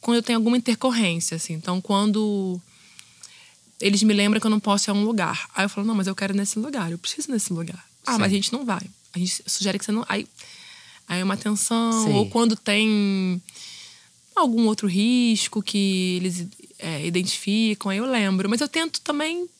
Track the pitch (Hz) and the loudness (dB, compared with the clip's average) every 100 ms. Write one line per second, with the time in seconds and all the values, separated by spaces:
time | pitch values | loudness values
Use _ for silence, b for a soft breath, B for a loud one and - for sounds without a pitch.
0 | - 233 226 233 226 247 240 226 262 233 | 2 0 2 2 4 2 2 0 2 2
1 | 202 170 170 165 - 160 165 180 180 196 | 2 0 -4 -6 -6 -6 -2 -4 0 2
2 | 208 208 214 202 190 180 - B B B | 2 2 0 -2 -2 -6 -10 B B B
3 | B B B B B B _ _ 202 202 | B B B B B B _ _ 0 4
4 | 214 208 202 214 220 214 208 202 - 202 | 4 4 4 2 2 0 2 0 0 0
5 | 214 226 170 - - - 196 - 208 220 | 0 0 -2 -4 -8 -2 -2 0 -2 0
6 | 190 190 196 196 202 214 240 277 170 170 | -2 -2 -2 -2 -2 -4 -6 -4 -4 -6
7 | - - 302 240 - 170 165 180 - _ | -8 -8 -4 -4 -2 -4 -6 -10 -18 _
8 | - 233 196 196 196 240 254 190 190 - | -2 0 2 2 0 -4 -4 -4 -6 -18
9 | _ 180 180 - - - 190 190 - 214 | _ -4 -4 -4 -6 -4 -2 -2 -2 -4
10 | 247 196 - - B B B B B B | -2 -4 -4 -14 B B B B B B
11 | - 175 190 196 214 208 - 226 226 226 | -6 -2 -2 -2 -2 -2 0 0 2 2
12 | 220 208 208 226 233 220 - 208 220 214 | 2 2 2 2 2 2 0 2 4 4
13 | 202 196 185 180 - B B B B B | 2 2 0 -2 -6 B B B B B
14 | B B _ - 302 233 226 214 202 180 | B B _ 0 2 4 4 2 0 2
15 | 220 247 240 220 - 214 202 208 196 185 | 4 4 4 2 0 -4 -2 0 2 2
16 | 185 180 185 180 175 - - - - 156 | 0 0 -2 -4 -8 -12 -20 -12 -8 -4
17 | 165 170 180 - - 208 226 208 202 190 | -2 -2 -2 -4 0 2 2 0 -2 -2
18 | 247 247 202 190 196 226 294 320 330 - | 0 0 2 0 0 0 0 -2 -4 -6
19 | - 294 311 339 359 | -6 -4 -2 -4 -8